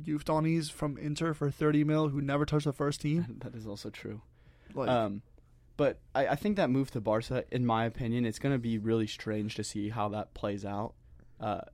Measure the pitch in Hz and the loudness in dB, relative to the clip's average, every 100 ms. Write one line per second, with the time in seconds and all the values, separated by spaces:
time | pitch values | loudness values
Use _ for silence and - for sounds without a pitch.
0 | 156 147 - 156 160 165 151 - 147 135 | -6 -4 0 2 2 2 0 -4 -4 -4
1 | 151 147 165 151 143 - 151 151 151 156 | -4 -2 -2 0 -2 2 4 4 4 4
2 | 156 139 139 143 147 151 147 131 143 147 | 2 0 0 0 2 2 0 0 -2 0
3 | 147 165 147 - 131 117 110 104 110 - | 0 0 -2 -6 -10 -10 -10 -8 -10 -10
4 | 104 107 - - - - - 139 127 120 | -10 -10 -14 -20 -20 -20 -12 -4 2 2
5 | 107 101 - - - - - - 139 - | 2 -4 -10 -20 -20 -20 -16 0 0 0
6 | - 131 135 147 208 196 147 135 135 123 | -2 0 2 2 2 2 4 4 2 -2
7 | 107 107 117 127 - 127 120 113 117 - | 2 0 2 -2 -2 0 2 4 2 0
8 | 117 120 117 - 139 135 117 113 110 113 | 0 0 0 0 0 0 0 0 2 2
9 | 107 - - 107 107 - 104 107 104 113 | 2 -2 -4 -2 -2 -4 -6 -4 -4 -2
10 | 104 107 - - 107 101 101 101 110 - | -2 -2 -6 -6 -4 -4 -4 -4 -6 -8
11 | - - - - 110 90 - | -20 -20 -20 -8 -4 -4 -6